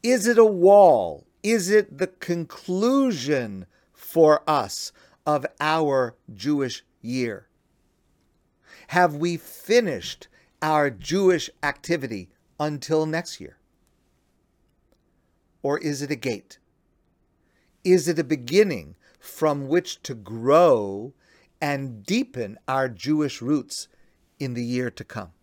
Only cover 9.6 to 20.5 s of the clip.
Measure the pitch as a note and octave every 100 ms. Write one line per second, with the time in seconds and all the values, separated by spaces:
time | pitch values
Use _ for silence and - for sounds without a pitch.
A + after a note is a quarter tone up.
9.6 | - A#3 G#3+ A#2+ - - - _ _ _
10.6 | D#3 D#3 C#3+ G#2 - F3 F#3+ F3 - _
11.6 | C#3+ - - E3+ C3 G#2+ F2 _ _ _
12.6 | D3+ D3 - D#3+ D#3 D#3+ F3 - E2 _
13.6 | _ _ _ _ _ _ _ _ _ _
14.6 | _ _ _ _ _ _ _ _ _ _
15.6 | C#3 D3 D#3 C#3+ C#3+ C#3+ B2+ G#2+ _ -
16.6 | _ _ _ _ _ _ _ _ _ _
17.6 | _ _ F3+ F3+ D3+ D#3+ C#3 D3 A#2+ F3
18.6 | G#3 B2 D2 F#2 _ _ - - D#3 C#3+
19.6 | C3+ E3+ F3 - - A#2+ G2 A2+ A#2+